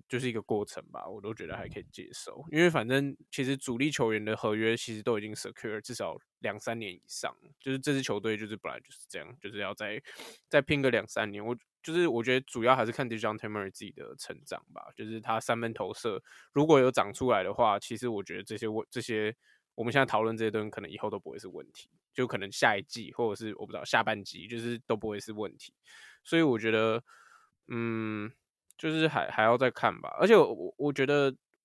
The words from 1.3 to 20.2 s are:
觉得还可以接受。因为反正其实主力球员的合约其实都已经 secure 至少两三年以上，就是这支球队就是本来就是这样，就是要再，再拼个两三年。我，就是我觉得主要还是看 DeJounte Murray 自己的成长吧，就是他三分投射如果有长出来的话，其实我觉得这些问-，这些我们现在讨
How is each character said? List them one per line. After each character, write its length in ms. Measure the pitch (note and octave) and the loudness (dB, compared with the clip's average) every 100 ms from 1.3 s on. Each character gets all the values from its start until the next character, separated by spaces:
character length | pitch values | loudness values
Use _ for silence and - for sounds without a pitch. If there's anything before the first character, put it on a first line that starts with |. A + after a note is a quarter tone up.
觉 140 | A2+ D#2+ | -10 -10
得 80 | F#2+ | -10
还 100 | F#2+ | -10
可 140 | - | -12
以 60 | - | -14
接 160 | - - | -16 -16
受。 320 | - - - D#3 | -14 -14 -14 -4
因 80 | D#3 | 4
为 100 | F3 | 6
反 160 | D3+ A2 | 4 2
正 300 | C3+ C#3 - - | 2 0 -6 -12
其 100 | - | -4
实 140 | C3 C3+ | -2 -2
主 220 | - A#2+ | -4 0
力 120 | D3+ | 0
球 220 | - A#2 | 2 2
员 120 | G#2+ | 2
的 120 | G#2+ G#2+ | -2 -2
合 180 | A2 | 0
约 220 | G#2+ A2 A#2 | 2 2 0
其 180 | - | -4
实 80 | G#2+ | -4
都 160 | A#2 G#2+ | -2 -2
已 40 | |
经 120 | G#2+ | -2
secure 460 | G#2 - - A#2 G#2+ | -10 -10 -10 -8 -8
至 140 | - | -8
少 240 | A#2 F#2+ - _ _ | -6 -6 -8 _ _
两 200 | A2 G#2 | -8 -6
三 180 | - A#2 | -6 -6
年 140 | G#2 | -8
以 100 | F2+ - | -12 -14
上， 260 | - - - - _ | -8 -8 -10 -20 _
就 140 | C3+ | -6
是 80 | C3+ | -4
这 140 | C#3 | 0
支 80 | C#3 | 0
球 180 | C3 G#2 | 0 -2
队 160 | A2 A2 | -2 -4
就 100 | G#2+ | -6
是 120 | G#2 | -8
本 120 | D2+ | -10
来 80 | B1 | -10
就 100 | - | -16
是 140 | - - | -20 -14
这 100 | F2+ | -12
样， 200 | D#2 B2 | -12 -14
就 100 | G2 | -12
是 100 | G#2 | -6
要 140 | G2 | -6
再， 300 | G#2 G#2 A2 - - - - - | -6 -6 -8 -10 -18 -18 -18 2
再 120 | D3 | 2
拼 200 | C#3 D3 | 4 2
个 100 | C3+ | 4
两 160 | A#2 A2 | 2 0
三 240 | - G#2+ | -4 -4
年。 100 | G2+ | -4
我， 140 | A2 A#2+ _ _ | -6 -8 _ _
就 120 | - | -4
是 120 | E3+ E3+ | 2 2
我 160 | A#2 | 2
觉 120 | A#2 | 2
得 80 | C3 | 2
主 220 | C3 B2 | 0 0
要 120 | A#2 C3 | 6 6
还 100 | A2+ | 4
是 60 | |
看 180 | A#2 B2 | 0 -4
DeJounte 380 | A2+ A2 G#2+ A2 | -2 -2 -2 -6
Murray 240 | G#2+ G2 | -6 -6
自 140 | - G#2+ | -8 -16
己 60 | |
的 220 | - - - | -14 -16 -14
成 200 | - D#2 | -14 -14
长 180 | - - _ | -12 -12 _
吧， 180 | - - - | -18 -18 -14
就 80 | A2 | -10
是 160 | A2+ | -10
他 180 | A2 A2+ | -2 -2
三 220 | - A#2 | 0 0
分 120 | A#2 | -2
投 200 | A2 F#2+ | -4 -6
射 280 | G#2+ A#2 F#2+ - - - | -4 -4 -6 -10 -20 -4
如 160 | C#3+ D#3 | 2 8
果 140 | C#3+ | 8
有 100 | B2+ | 8
长 220 | A#2+ G2 | 4 0
出 180 | - B2+ | 0 2
来 120 | G#2 | 2
的 100 | F#2 | 2
话， 260 | G#2 A2+ G2+ | 2 4 4
其 160 | - A2 | -2 -6
实 140 | B2 | -4
我 120 | G#2 | -4
觉 140 | F#2+ F#2+ | -6 -10
得 80 | |
这 140 | G2 G#2+ | -8 -6
些 100 | A2+ | -4
问-， 180 | A2 - | -4 -6
这 80 | B2 | -8
些 340 | A2 G#2+ G#2+ A#2 _ _ _ - | -2 0 -2 -4 _ _ _ -6
我 100 | A#2 | 2
们 80 | |
现 40 | C#3 | 4
在 80 | C3 | 4
讨 160 | A2 | 4